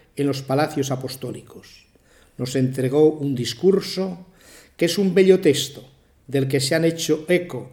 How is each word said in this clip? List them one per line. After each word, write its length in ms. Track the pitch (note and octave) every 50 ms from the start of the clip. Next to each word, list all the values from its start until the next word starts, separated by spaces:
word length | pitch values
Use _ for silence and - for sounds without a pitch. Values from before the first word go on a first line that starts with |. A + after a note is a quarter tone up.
| _ _ _
en 140 | - C#3 C#3
los 140 | C3+ C3+ -
Palacios 500 | - C3+ C#3 D3+ D3+ - D3 C3+ C3+ C3+
Apostólicos. 920 | B2+ C3 C3 - - - B2 G#2+ G#2+ - - - - - - - - _ _ _ _ _ _ _ _ _ _ _ -
Nos 160 | B2 B2 -
entregó 560 | C#3 C3 B2+ C3 C3 B2+ C3 C3+ D3 D#3 D#3
un 240 | D#3 D#3 C#3 C#3+ C#3
discurso 960 | A#2+ A#2+ - - - E3+ F#3 G3 F#3+ - - - F#3 F#3+ F#3+ F3+ F3 - - _ _ _ - - - - _ _
que 80 | - E3
es 120 | E3 E3+
un 160 | - G3+ F#3+ F3
bello 280 | G3 F#3+ F#3 F#3 F#3
texto 440 | F#3 E3 C3+ C3 - - - - - - _ _ _ _ _ _ _ -
del 180 | B2+ C#3 C3+
que 140 | C3+ C#3+ C#3
se 160 | C3 - E3
han 80 | D#3+ E3
hecho 420 | E3 E3 E3 - - D3+ D3+ - -
eco 440 | F3+ F3+ F3 F3 - B2 G#2+ -